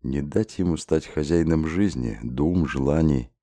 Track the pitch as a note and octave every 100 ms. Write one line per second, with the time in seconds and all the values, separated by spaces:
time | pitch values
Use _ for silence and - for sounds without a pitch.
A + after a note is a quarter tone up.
0 | C2 C#2 C#2+ E2+ G#2+ - F2+ D#2+ - D#2+
1 | - - D2 E2+ D#2+ D#2+ D#2 E2+ G2+ C#2
2 | A#1 G#1 A#1 B1 D2+ F2+ D2 C2+ C2+ D#2
3 | D#2+ C#2 A#1 _